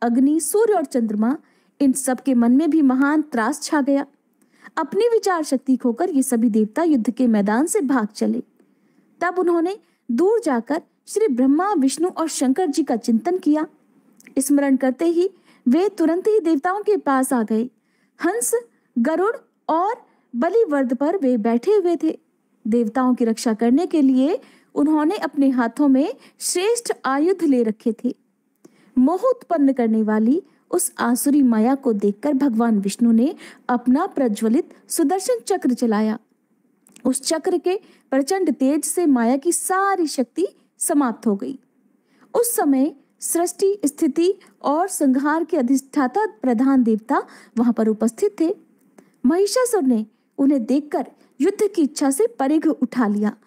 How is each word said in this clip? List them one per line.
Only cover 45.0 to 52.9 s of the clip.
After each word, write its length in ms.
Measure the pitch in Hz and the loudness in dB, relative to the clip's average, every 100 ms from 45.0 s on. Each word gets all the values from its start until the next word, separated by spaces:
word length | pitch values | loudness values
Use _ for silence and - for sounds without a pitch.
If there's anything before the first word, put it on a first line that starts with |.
| 285 262 294 320 | 0 2 0 -2
के 140 | 339 330 | -2 -2
अधिष्ठाता 680 | 247 269 - - 254 370 427 | 0 0 -2 -2 0 0 -4
प्रधान 580 | - 262 226 269 269 | -4 -2 0 2 2
देवता 400 | 233 214 - 294 466 - - - | 2 0 -2 -4 -4 -12 -10 -2
वहां 160 | 240 | 0
पर 140 | 233 220 | 0 0
उपस्थित 480 | 214 226 - 403 - | 0 -2 -2 -4 -2
थे। 160 | 320 415 _ _ _ _ _ _ 247 | -4 -4 _ _ _ _ _ _ 0
महिषासुर 580 | 339 403 508 494 427 | 2 2 0 0 0
ने 220 | 262 226 214 _ _ - | 2 0 -2 _ _ -2
उन्हें 280 | 277 285 220 | 0 0 0
देखकर 420 | 277 294 339 - - _ - | -2 -2 -6 -6 -12 _ -4
युद्ध 260 | 311 415 415 381 | -2 0 -2 0
की 60 | |
इच्छा 300 | 285 - 285 | -2 0 -2
से 160 | 269 453 | 0 -2
परिघ 400 | - 269 311 320 | -2 0 0 0
उठा 400 | - 247 | 0 -2